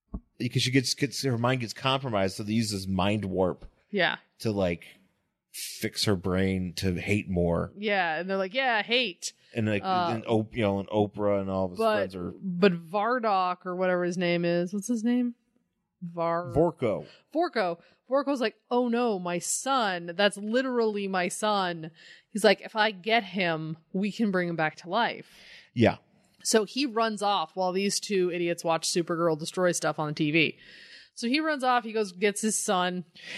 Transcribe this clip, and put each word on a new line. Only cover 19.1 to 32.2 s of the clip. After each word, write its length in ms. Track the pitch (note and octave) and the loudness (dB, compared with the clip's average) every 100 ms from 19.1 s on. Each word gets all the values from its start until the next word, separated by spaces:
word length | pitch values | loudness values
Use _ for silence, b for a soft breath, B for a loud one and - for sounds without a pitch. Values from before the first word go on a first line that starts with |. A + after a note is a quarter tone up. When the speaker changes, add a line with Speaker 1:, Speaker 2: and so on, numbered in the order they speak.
| F#3+ | 0
Speaker 2:
my 220 | F3 F3 | -2 -4
son. 720 | - - C4 C4+ G#3 F3+ E3+ E3+ | -4 -4 0 0 0 -2 -4 2
That's 220 | G3+ G3+ | 2 2
literally 680 | G#3+ A#3+ C4 A#3+ A3 G#3 G3 | -2 0 2 2 0 0 -2
my 200 | F#3+ F3+ | 0 0
son." 640 | - G#3+ G3+ F#3 E3+ D#3+ - B B B | 0 0 2 0 -4 -10 -14 B B B
He's 120 | G#3 | 4
like, 180 | G#3+ G3 | 4 4
"If 140 | - A3 | 0 0
I 160 | G#3+ | 0
get 320 | F#3+ F#3+ A3+ | 0 0 0
him, 540 | G3 F#3 F3 D#3+ D#3 D#3+ _ | 0 0 0 0 -4 -8 _
we 180 | F#3 G#3 | -4 -2
can 180 | - A3 | 0 0
bring 160 | F#3 F3 | 2 0
him 80 | E3 | 0
back 200 | D#3 - | -2 -2
to 120 | F3 | -4
life." 380 | G3+ G#3+ G#2+ - B B B B | 0 0 -2 -12 B B B B
Speaker 1:
Yeah. 240 | A#2+ G#2+ - _ _ _ _ | 4 4 4 _ _ _ _
Speaker 2:
So 200 | - A3 G3+ | 2 2 2
he 200 | B3 C#4 | -2 -2
runs 360 | G#3+ A3+ G#3 | 0 0 0
off 340 | G3+ G3 D#3+ F#3 | 0 0 -2 -2
while 180 | F#3 | 0
these 260 | F#3 G3+ - | 2 0 0
two 320 | - G3 F3+ | 0 0 2
idiots 320 | F3 E3+ E3+ | 0 -2 -2
watch 240 | E3+ E3 - | 0 0 0
Supergirl 500 | F#3 E3 E3 E3+ D#3 | -2 0 0 2 0
destroy 340 | D#3+ - F3+ | -4 0 2
stuff 260 | E3 D3+ D#3 | 2 0 -2
on 80 | D3+ | -2
the 40 | |
T 180 | D3+ D3+ | -2 2
V. 260 | E3 D3 - B B B B B - | 4 2 0 B B B B B -6
So 120 | A#3 | -2
he 120 | D4 | 0
runs 220 | D#4 D4 | 0 0
off. 200 | B3+ B3 | 2 2
He 80 | A3+ | 0
goes, 200 | A3 G3+ | -2 -4
gets 280 | F3+ | 0